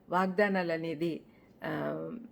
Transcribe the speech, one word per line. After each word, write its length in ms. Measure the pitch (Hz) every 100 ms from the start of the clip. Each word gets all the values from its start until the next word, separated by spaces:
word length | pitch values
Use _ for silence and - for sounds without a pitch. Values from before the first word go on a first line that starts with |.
| -
వాగ్దానాలు 640 | 175 190 185 208 190 170
అనేది, 480 | 165 165 151 170 156 - - - -
ఆ, 460 | - 151 147 156 160 - -